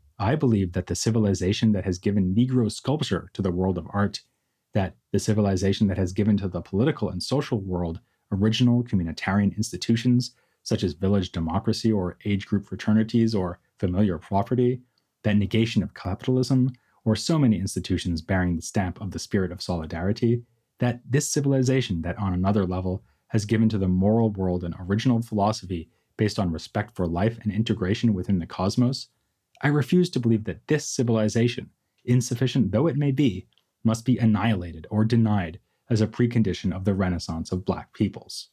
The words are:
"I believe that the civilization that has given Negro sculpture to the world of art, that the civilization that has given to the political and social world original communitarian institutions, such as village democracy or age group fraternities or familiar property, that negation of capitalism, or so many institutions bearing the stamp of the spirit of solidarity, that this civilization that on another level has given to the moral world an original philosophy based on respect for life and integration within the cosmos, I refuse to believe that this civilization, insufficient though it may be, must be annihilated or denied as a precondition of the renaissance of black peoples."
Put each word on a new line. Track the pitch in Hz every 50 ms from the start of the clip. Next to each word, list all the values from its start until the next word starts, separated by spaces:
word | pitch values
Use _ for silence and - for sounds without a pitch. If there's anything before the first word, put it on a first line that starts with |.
| _ _ _ -
"I | 104 101 143
believe | 156 147 127 113 101 98 87 87
that | 92 87
the | - -
civilization | - - 113 110 117 104 101 95 85 90 92 104 - - 110
that | 104 95 87
has | 98 90 90
given | - 110 101 104 95 90 92
Negro | 113 127 127 127 127 113 104
sculpture | - - - - 135 156 156 - 98 82 82 - -
to | -
the | 95 95
world | 85 90 92 95 90 87
of | 82 -
art, | - 101 101 98 - - - _ _ _ _ _ _ _ _ _ _
that | 104 95 92 - _ _ _
the | - 98
civilization | - - 107 107 104 98 95 90 98 98 98 - 110 98
that | 92 92
has | 95 87 92
given | - 104 110 104 95
to | 95 92
the | 85 85
political | - - - 98 123 160 147 - 110 85
and | 87 90 -
social | - 131 143 139 - 127 104
world | 95 95 90 85 87 85 82 - - _ _ _ _ _
original | 104 95 101 110 110 113 127 120 120 120 120
communitarian | - - 95 85 82 80 - - - 95 104 101 98 - 104
institutions, | 107 - - - - - 117 113 - 127 123 123 123 - - _ _ _ _ _
such | _ - 113 98 104
as | 92 73
village | 80 98 95 101 101 90 -
democracy | - 85 82 80 76 87 - 117 107 - - 113
or | 107 101 90 87 - - -
age | 104 101 95 -
group | - 104 98 98
fraternities | - 95 95 - - 107 110 110 110 - 117 113 113 113
or | 101 92 87 87 - _ _ _ _
familiar | - 92 90 95 107 98 85 78
property, | - - 98 98 101 - 127 120 123 123 127 123 - _ _ _ _ _ _ _ -
that | 107 104 104
negation | 101 95 - 110 113 113 - 113
of | 92 - -
capitalism, | - - 95 95 - - - 127 127 131 - 135 131 127 131 127 - _ _ _ _ _
or | 113 107
so | 104 - - 165 156
many | 143 117 107 87
institutions | 95 98 - 92 - - 95 87 - 90 85 78
bearing | - - 95 92 90 90 87
the | 80
stamp | - - - 110 95 90 87 -
of | 101 95
the | 87 -
spirit | - - - 101 95 87
of | 85 92
solidarity, | - - 90 85 80 78 85 80 87 98 113 - - 117 120 120 - - _ _ _ _ _ _
that | 123 123 120 - - -
this | 117 151 151 -
civilization | - 151 139 143 139 135 127 127 131 135 120 - 92 82
that | 80 87 90 101
on | 104 95 90
another | 90 92 98 104 107 95
level | 90 92 92 90 92 90 92 - _ _ _ _ _
has | - 110 101
given | 104 113 110 113 110
to | 110 101
the | 95 92
moral | 92 92 95 104 107 117 117 113
world | 101 95 95 90 90 90 87
an | 85 82 -
original | 92 90 101 107 - 135 120 113
philosophy | 117 - 110 104 98 107 104 - - 90 92 85 82 - _ _ _ _ _ -
based | 110 104 - -
on | 101 87
respect | 82 82 - - - 101 - - -
for | - 92 82
life | 82 87 - 135 117 - -
and | 104 92
integration | 104 110 - 107 - 92 90 107 - - 117 104
within | 92 90 - 98 90
the | 82
cosmos, | - - - 92 98 - - 123 123 135 - - - _ _ _ _ _ _ _ _ _ _
I | - 147
refuse | 147 147 - - 180 180 180 175
to | - 131
believe | 120 117 113 107 110
that | 104 82 - - -
this | 151 143 -
civilization, | - - - 123 117 113 110 107 107 107 120 123 120 - - - - _ _ _ _ _ _ _
insufficient | - 120 127 120 - - - 135 123 - 139 117 98
though | 95 110 147 170
it | 127 143
may | 147 143
be, | 135 135 147 120 92 92 - _ _ _ _ _ _ _ _
must | 113 113 113 -
be | 131 123 -
annihilated | 120 113 107 107 98 117 110 92 87 85 78 80 80 -
or | - 107 110
denied | 113 120 117 113 107 107 101 90 82 82 - - _ _ _ _ _
as | 117 104
a | 110 107
precondition | - - 123 120 120 120 110 95 87 - - 95 82
of | 95 95
the | 104 98
renaissance | 95 98 90 90 85 - - 82 82 - - 95
of | 92 -
black | - 95 - - - _
peoples." | - - 196 - - - - - - - -